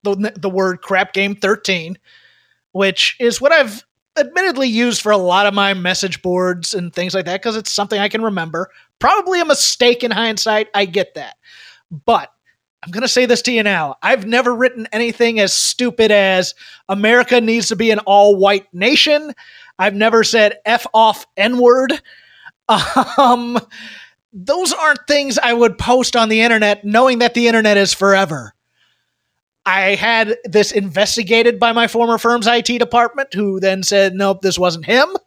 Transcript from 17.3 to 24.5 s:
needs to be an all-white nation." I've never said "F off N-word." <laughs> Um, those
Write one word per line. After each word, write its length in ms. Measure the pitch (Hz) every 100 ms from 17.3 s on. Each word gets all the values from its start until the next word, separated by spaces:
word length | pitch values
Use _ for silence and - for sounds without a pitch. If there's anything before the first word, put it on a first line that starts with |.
| 247
needs 260 | 226 233 -
to 80 | 208
be 160 | 226
an 80 | 214
all-white 760 | 208 202 202 196 196 202 -
nation." 600 | 175 214 302 302 294 302 - - - - -
I've 180 | 214 202
never 280 | 220 226
said 360 | 208 226 208 220 214
"F 220 | 233 -
off 320 | 220 220 208 - -
N-word." 680 | 214 247 247 254 262 311 - - _ _ - _ -
<laughs> 0 | 214 - 269 - -
Um, 420 | 262 247 240 240 - - - - - _ _
those 400 | 202 190